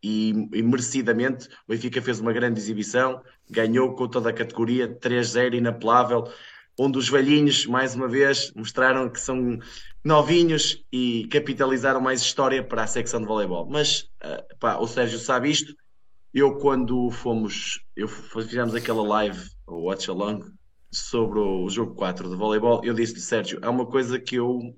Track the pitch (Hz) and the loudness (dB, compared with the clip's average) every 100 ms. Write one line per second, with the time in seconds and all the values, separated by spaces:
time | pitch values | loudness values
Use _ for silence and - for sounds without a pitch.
0 | 104 107 110 107 107 104 113 131 120 135 | -2 0 0 0 -2 0 2 2 0 -2
1 | 117 113 127 127 - - - 113 123 123 | 0 2 0 -2 -10 -20 -6 -4 -2 -4
2 | 120 110 110 117 123 110 104 107 104 123 | -4 -2 -2 0 0 -2 -4 -6 -2 0
3 | 131 127 - _ _ - 113 117 131 127 | 0 -2 -12 _ _ 0 2 2 2 0
4 | 123 123 113 113 113 - 117 123 120 - | -2 0 -2 -2 -6 -2 0 0 -2 -4
5 | 123 123 117 113 123 120 120 117 110 117 | -2 0 0 2 2 2 0 0 4 4
6 | 120 120 107 - - - _ - 135 131 | 6 2 0 -12 -20 -20 _ 0 0 2
7 | 117 139 135 151 147 135 113 127 131 120 | 2 4 6 6 6 4 2 0 0 -2
8 | 131 127 139 131 - - 110 - 127 127 | -2 4 4 4 -2 -8 -8 2 4 4
9 | 127 123 - 127 123 120 - - - - | 0 -4 -4 -2 -2 -2 -8 -16 -14 -6
10 | - 156 151 170 170 156 - - - 127 | 4 4 6 6 6 4 0 -2 -6 -2
11 | 123 117 110 147 147 123 135 131 135 131 | 0 -2 0 0 0 0 0 2 2 2
12 | 127 127 - - 135 131 127 113 110 123 | 2 0 0 2 2 2 -2 -2 -2 -2
13 | 113 117 107 107 98 87 85 143 147 - | -2 -2 -2 0 0 -2 -2 0 2 0
14 | - - 76 - - - 120 101 113 131 | -2 -12 -10 -10 -12 -4 -2 0 -2 0
15 | 120 113 - 127 135 151 - - - - | 0 -2 0 0 2 0 -2 -10 -20 -20
16 | - - - 127 139 139 139 131 120 127 | -20 -20 -6 4 4 4 0 2 0 0
17 | 123 113 123 113 107 101 - - - - | 0 -2 -2 0 -2 -4 -8 -8 -10 -6
18 | 104 - - 113 113 117 117 113 120 113 | -6 -6 -10 -8 -6 -2 -2 -2 -2 0
19 | 107 107 104 92 90 - - 85 85 95 | 2 2 0 -4 -12 -18 -14 -6 -4 -4
20 | - 92 104 104 - - _ _ - - | -4 -4 -4 -4 -10 -20 _ _ -12 -10
21 | - 120 107 104 101 92 90 110 107 - | -4 -2 0 0 0 0 -2 -2 -4 -2
22 | 95 90 90 92 107 107 117 117 - 113 | -4 -4 -6 -2 0 2 4 2 2 0
23 | 113 - - 113 95 95 117 123 123 135 | -2 -4 -2 -2 -2 -6 -2 -2 0 0
24 | 123 127 127 123 120 123 120 | 0 -4 -4 -2 0 -2 -6